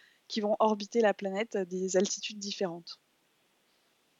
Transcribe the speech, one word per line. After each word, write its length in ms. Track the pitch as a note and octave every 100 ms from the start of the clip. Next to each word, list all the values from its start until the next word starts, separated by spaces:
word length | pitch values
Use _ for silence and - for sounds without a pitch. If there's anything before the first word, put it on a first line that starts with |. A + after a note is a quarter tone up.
| - _ -
qui 140 | A3+
vont 160 | G#3 G#3+
orbiter 420 | A3 G#3+ G#3 A#3
la 140 | G#3+
planète 420 | G3 G3 F#3+ A#3 G#3
à 80 |
des 320 | F3+ F#3 F#3 F#3
altitudes 420 | G3 - - G#3+
différentes. 600 | G3+ - F#3+ E3+ E3+ - _ _ _ _ _ _ _ _ _ _ _ _